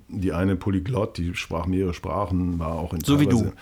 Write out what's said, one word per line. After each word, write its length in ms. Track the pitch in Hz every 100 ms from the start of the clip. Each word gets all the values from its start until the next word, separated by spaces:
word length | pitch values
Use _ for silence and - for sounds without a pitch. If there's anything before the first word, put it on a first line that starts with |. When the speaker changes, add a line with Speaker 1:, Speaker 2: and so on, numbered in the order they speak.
| -
Speaker 1:
die 260 | 107 92
eine 220 | 82 95
Polyglott, 640 | 90 104 95 90 98 110 -
die 160 | 87
sprach 320 | 90 - 82 85
mehrere 260 | 92 95
Sprachen, 680 | 85 87 92 101 92 90 85
war 140 | 80
auch 200 | 82 -
in, 80 | 85
Speaker 2:
So 160 | - 143
wie 60 | 143
Speaker 1:
teilweise 200 | 120 -
Speaker 2:
du. 60 | -